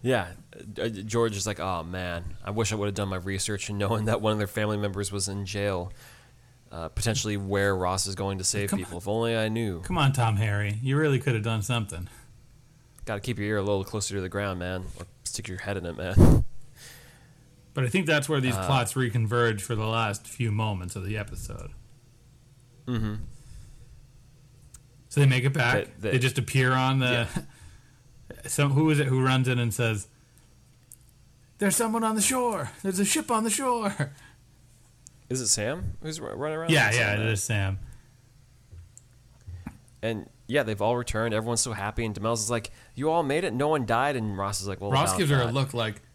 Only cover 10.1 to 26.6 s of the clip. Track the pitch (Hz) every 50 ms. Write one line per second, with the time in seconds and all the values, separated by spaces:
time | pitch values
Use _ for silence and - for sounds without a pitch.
10.1 | - 123 117 113 107 98 113 107 101 101 104 101 107 110 127 131 135 147 156 151
11.1 | 135 123 - 135 120 110 107 113 113 110 95 120 123 117 107 98 82 85 90 -
12.1 | - - - - - - - - - - - - - - - - - - - -
13.1 | 110 101 - 127 117 101 104 104 107 104 98 101 101 98 95 - - 107 101 -
14.1 | 98 101 92 92 98 101 104 98 92 87 87 90 92 90 92 90 - - - -
15.1 | - - - - - - - 92 90 87 - 98 101 95 87 85 82 - 92 90
16.1 | 95 95 - - - - - - - - - - - - - - - - - -
17.1 | - - - - - - - - - - - - - 143 131 120 - 190 175 160
18.1 | 156 147 139 - 156 139 127 127 117 95 95 92 139 131 120 101 - 131 127 117
19.1 | 107 120 113 104 120 120 117 117 110 101 - - 120 107 110 110 113 117 113 104
20.1 | 101 - - - - - 120 110 104 107 113 107 101 90 90 87 - 101 92 98
21.1 | 107 107 104 - - - - - - - - - - - - - - - - -
22.1 | - - - - - - - - - - - - - - - 127 123 113 113 107
23.1 | 107 104 - - - - - - - - - - - - - - - - - -
24.1 | - - - - - - - - - - - - - - - - - - - -
25.1 | - 143 143 135 127 127 120 139 135 156 120 120 131 131 - - - - 107 104
26.1 | 131 127 123 131 - - 104 - - 135